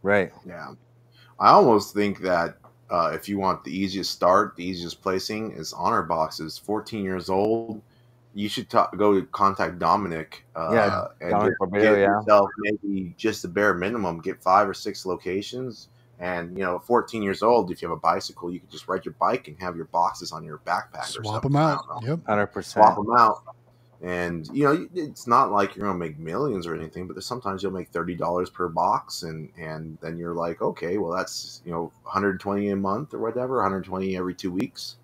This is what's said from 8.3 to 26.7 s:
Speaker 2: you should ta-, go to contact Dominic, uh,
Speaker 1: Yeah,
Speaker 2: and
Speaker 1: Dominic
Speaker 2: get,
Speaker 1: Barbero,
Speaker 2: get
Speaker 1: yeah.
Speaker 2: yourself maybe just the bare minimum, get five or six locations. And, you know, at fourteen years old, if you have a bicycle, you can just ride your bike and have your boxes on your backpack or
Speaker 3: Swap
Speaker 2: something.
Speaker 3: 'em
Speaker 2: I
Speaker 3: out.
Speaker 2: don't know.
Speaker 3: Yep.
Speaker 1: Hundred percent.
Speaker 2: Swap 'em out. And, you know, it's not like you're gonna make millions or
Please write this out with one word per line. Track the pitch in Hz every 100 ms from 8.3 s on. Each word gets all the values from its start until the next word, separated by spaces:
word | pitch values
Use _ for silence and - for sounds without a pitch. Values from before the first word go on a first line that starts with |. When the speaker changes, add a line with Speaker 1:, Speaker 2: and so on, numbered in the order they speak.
Speaker 2:
you | 101 104
should | 113 -
ta-, | 113 - 90
go | 104 98
to | 82
contact | - 98 95 87 87
Dominic, | 85 101 95 82 76 - _
uh, | 80 80
Speaker 1:
Yeah, | 113 101 - - -
Speaker 2:
and | 87
Speaker 1:
Dominic | 101 104 90
Speaker 2:
get, | 95
Speaker 1:
Barbero, | 101
Speaker 2:
get | 107 104
Speaker 1:
yeah. | 98 101
Speaker 2:
yourself | 107 104 98 -
maybe | 104 104 101 98 90 -
just | 110 104
the | 90
bare | 87 104
minimum, | 87 92 117 92 82
get | 85 -
five | 92 95 104
or |
six | 92 110 95 92
locations. | 87 90 92 104 123 127 107 - _ _ _
And, | 87 90 85 90
you |
know, | 92 90
at |
fourteen | - 120 101 117
years | 101 95
old, | 110 120 90
if | 82
you | 87
have | 80
a |
bicycle, | 85 90 - - 87
you | 87
can | -
just | 76 -
ride | 92
your | - -
bike | 87 123 -
and | 76
have | 92 85
your | 78
boxes | 87 90 - 85
on | 80
your | 80 76
backpack | 82 92 - 76 69 -
or |
Speaker 3:
Swap | 107 107
Speaker 2:
something. | 135
Speaker 3:
'em | 143
Speaker 2:
I | 156
Speaker 3:
out. | 147 -
Speaker 2:
don't | 113
know. | 113
Speaker 3:
Yep. | 165 -
Speaker 1:
Hundred | 104 101
percent. | - 90 - 92
Speaker 2:
Swap | 101
'em | 104 120
out. | 113 104 - - _ _ _ _
And, | 87 90 87 85 78
you | 139
know, | 143 156 -
it's | 180 151 98 -
not | 120 120
like | 101 101
you're | - 104
gonna | 90
make | 82 73
millions | 80 92 147 101
or | 85